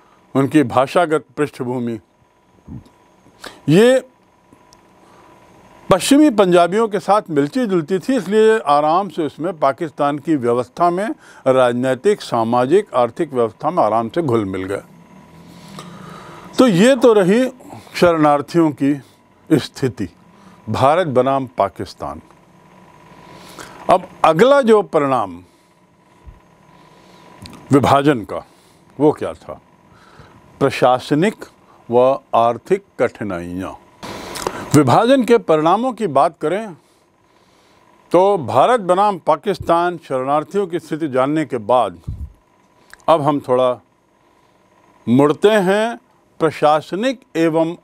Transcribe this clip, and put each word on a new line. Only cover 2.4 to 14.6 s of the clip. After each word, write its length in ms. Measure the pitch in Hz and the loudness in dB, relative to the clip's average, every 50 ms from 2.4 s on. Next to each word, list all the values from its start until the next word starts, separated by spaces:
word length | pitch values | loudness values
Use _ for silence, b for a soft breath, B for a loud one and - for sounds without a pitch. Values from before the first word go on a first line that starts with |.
| _ _ _ _ _ - - - - _ _ _ _ _ _ _ _ _ _ B B B B B B 143 | _ _ _ _ _ -20 -20 -20 -20 _ _ _ _ _ _ _ _ _ _ B B B B B B 2
ये 340 | 156 190 233 247 262 254 - - _ _ _ _ _ _ _ _ _ _ _ _ _ _ _ _ _ _ _ _ _ _ _ _ - _ _ _ _ _ _ _ _ - - - 190 | 4 4 4 4 4 2 0 -6 _ _ _ _ _ _ _ _ _ _ _ _ _ _ _ _ _ _ _ _ _ _ _ _ -20 _ _ _ _ _ _ _ _ -8 0 0 0
पश्चिमी 360 | 175 - - 269 294 302 302 | 2 4 4 4 4 4 4
पंजाबियों 580 | 214 208 196 180 175 175 175 170 185 220 233 | 4 2 2 4 4 4 2 2 0 -2 -2
के 120 | 208 202 185 | -2 -4 -4
साथ 220 | - 196 196 214 - - | 0 0 0 0 0 -2
मिलती 360 | 156 139 139 147 - 254 247 | -2 -2 -2 0 -2 -4 -4
जुलती 340 | 196 190 170 151 139 190 180 | -2 -2 -2 -2 -2 -4 -4
थी, 160 | - - 269 | -2 -2 -4
इसलिए 440 | 240 165 185 208 220 220 220 220 220 | -4 -2 -2 2 2 4 4 2 2
आराम 500 | - 147 143 147 151 151 165 185 208 185 | 0 0 0 2 2 2 0 0 -2 -4
से 160 | - 185 156 | -6 -6 -6
उसमें 340 | 131 - - 151 190 185 147 | -6 -6 -8 -8 -8 -6 -2
पाकिस्तान 600 | 143 135 135 - 175 147 - - 147 143 147 143 | -2 -2 -2 -2 -8 -10 -6 -4 -2 -2 -2 -4
की 160 | - 165 156 | -4 -4 -2
व्यवस्था 540 | 139 117 120 120 123 120 - - - 170 175 | -2 0 -2 -2 -2 -4 -6 -4 -2 0 0
में 200 | 175 185 208 233 311 B B B B B B | 0 -2 -4 -6 -8 B B B B B B
राजनैतिक, 760 | 131 131 131 127 123 123 123 127 131 131 127 - 202 208 202 | 0 2 4 2 2 0 -2 -2 -4 -4 -2 0 -2 -2 -2
सामाजिक, 720 | - - 139 117 113 113 120 123 127 135 170 208 202 - - | -4 -6 -4 -2 -2 0 0 0 0 2 0 0 0 0 -2
आर्थिक 400 | 127 123 117 - - 170 147 135 | -2 -2 -2 -2 -6 -8 -6 -4
व्यवस्था 360 | 123 117 107 - - 147 151 | -4 -4 -4 -4 -6 -8 -4
में 140 | 180 170 117 | -2 0 0
आराम 260 | 104 107 113 117 113 | 0 0 -2 -2 -4
से 120 | - 175 | -4 -4
घुल 240 | 175 131 117 113 104 | -2 -2 -2 -2 -2
मिल 180 | 95 92 92 | -4 -8 -8